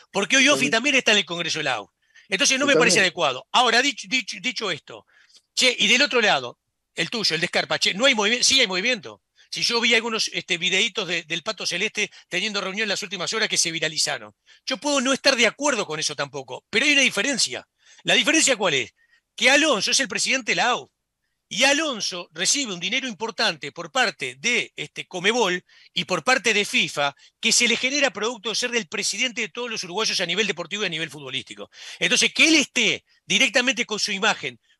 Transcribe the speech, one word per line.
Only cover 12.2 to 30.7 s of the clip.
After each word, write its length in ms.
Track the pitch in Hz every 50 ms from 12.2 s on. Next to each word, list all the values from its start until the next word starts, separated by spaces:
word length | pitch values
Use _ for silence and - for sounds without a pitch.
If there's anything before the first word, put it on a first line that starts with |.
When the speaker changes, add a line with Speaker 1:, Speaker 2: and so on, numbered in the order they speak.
| - -
Speaker 1:
teniendo 320 | - 180 196 220 202 202
reunión 220 | 185 190 190 208 226
en 60 | 208
las 140 | 190 - 196
últimas 300 | 175 196 185 165 147 185
horas 160 | 220 196 180
que 80 | 180
se 120 | - - 170
viralizaron. 600 | 165 165 156 156 156 147 - 156 139 123 110 104 - _ _ _ - _ -
Yo 120 | - 262
puedo 240 | 277 - 294 285 269
no 100 | 240 262
estar 240 | 269 240 - 285 269
de 120 | 226 240
acuerdo 380 | 208 - - 277 302 262 208 180
con 140 | 147 156 156
eso 160 | 151 - 147
tampoco, 480 | - 143 135 135 143 131 - 127 - - _
pero 160 | - 220 269
hay 80 | 302 294
una 80 | 277
diferencia. 640 | 262 233 - 196 202 277 277 202 - 127 123 107 - _ _ _ _ _ - - -
¿La 100 | 165 175
diferencia 420 | 240 226 302 302 320 - - 254
cuál 200 | 190 202 175 147
es? 180 | 135 117 - _ _ _ _ _ _ _ _ _
Que 140 | - - 247
Alonso 420 | 269 294 294 320 262 196 - 233
es 80 | 247 -
el 80 | 269
presidente 460 | 185 208 196 - 208 247 262 220 226 202
de 20 |
la 140 | 165 196 240
auf, 200 | 247 170 131 - _ _ _ _ _ _ _ _ _ _ _ -
y 160 | 208 190 254
Alonso 640 | 269 285 285 330 302 254 202 - - 190 175 175 -
recibe 420 | - 160 185 - - 285 277 220 185
un 60 | 175
dinero 300 | 170 185 220 262 247 254
importante 640 | 214 160 220 214 - - 240 208 170 - - 139 -
por 180 | - 165 165
parte 460 | - 262 247 196 160 - 143 127 123 135
de, 320 | 143 233 247 208 135 - _
este, 300 | - 151 - - 156 147
comebol 540 | - - 175 170 202 233 247 220 180 180 180 - _ _ - - - -
y 120 | 180 175
por 180 | - 185 165 -
parte 300 | - 254 254 180 233 214
de 100 | 208 202
fifa, 500 | - - 247 196 151 - 151 143 143 - _ - - _ _
que 100 | - 226
se 160 | - - 247
le 80 | 226 233
genera 380 | - - 254 277 294 277 254 165
producto 340 | 196 202 226 254 208 185
de 80 | 233 196
ser 160 | - 247 247
del 160 | 240 233 202
presidente 540 | - - 208 202 - - 202 247 262 202 240
de 80 | 226 185
todos 200 | - 240 247 240
los 140 | 208 170 -
uruguayos 380 | 165 175 214 220 214 208 175
a 40 | 190
nivel 220 | 170 175 190 220
deportivo 360 | 190 190 160 170 151